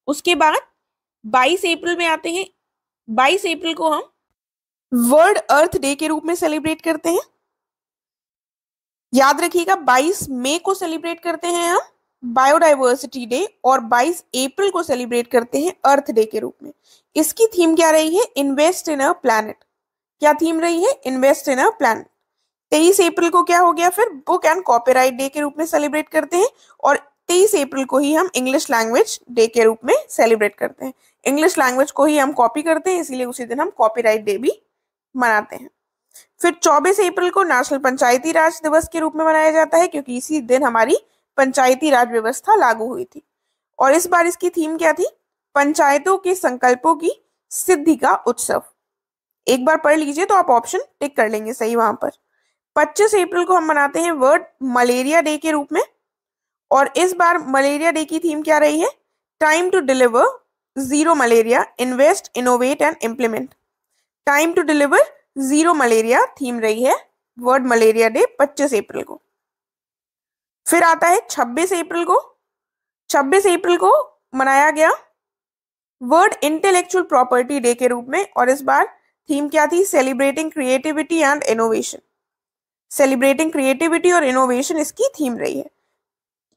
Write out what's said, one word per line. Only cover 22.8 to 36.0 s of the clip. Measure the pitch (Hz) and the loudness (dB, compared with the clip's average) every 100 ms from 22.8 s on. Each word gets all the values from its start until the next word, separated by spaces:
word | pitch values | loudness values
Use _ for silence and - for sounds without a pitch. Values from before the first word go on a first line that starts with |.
| 339 392 | 4 4
अप्रैल | 339 349 339 | 2 0 0
को | 349 | 2
क्या | 349 349 | 2 4
हो | 349 | 2
गया | 320 349 | 2 0
फिर? | 381 466 277 | 0 -2 -4
Book | - 359 311 | -4 0 0
and | 359 - | 0 0
Copyright | 233 254 254 262 247 | 0 2 2 2 -2
Day | 269 | -6
के | 302 | -6
रूप | - 294 | -6 -6
में | 320 | -4
सेलिब्रेट | 302 294 302 302 | -2 -2 -4 -4
करते | 311 302 349 | -4 -2 0
हैं | 494 - _ _ | -2 -4 _ _
और | - 285 - _ - | 0 0 -4 _ -2
तेईस | 359 427 359 | 2 4 2
अप्रैल | 277 269 262 | -2 -6 -2
को | 269 | 0
ही | 285 | 0
हम | 311 370 254 | 0 -2 -4
इंग्लिश | 254 320 302 | -2 -2 0
लैंग्वेज | 233 226 262 453 - - | -2 0 0 0 -4 -6
डे | 240 226 | 0 0
के | 240 | 2
रूप | 220 226 254 | 2 2 0
में | 508 - | 0 0
सेलिब्रेट | - 233 220 208 - | 0 2 2 0 -4
करते | - - 262 | -10 -8 -14
हैं। | - _ _ | -14 _ _
इंग्लिश | - 285 330 330 | -4 0 0 2
लैंग्वेज | 262 254 294 | 0 0 -2
को | - 302 | 0 2
ही | 302 | 2
हम | 269 | 0
कॉपी | 269 233 294 | 0 -2 0
करते | 320 311 370 | -2 -2 -2
हैं, | 359 | -4
इसीलिए | 285 254 247 | -4 -8 -8
उसी | 254 233 | -8 -8
दिन | 262 | -6
हम | 339 | -4
कॉपीराइट | - 330 247 226 220 | 0 -2 0 0 0
डे | 208 196 | -2 -4
भी | 294 - _ _ _ _ _ 262 | -4 -6 _ _ _ _ _ -2
मनाते | 240 214 - - | 0 0 -2 -12
हैं। | 262 _ _ _ | -18 _ _ _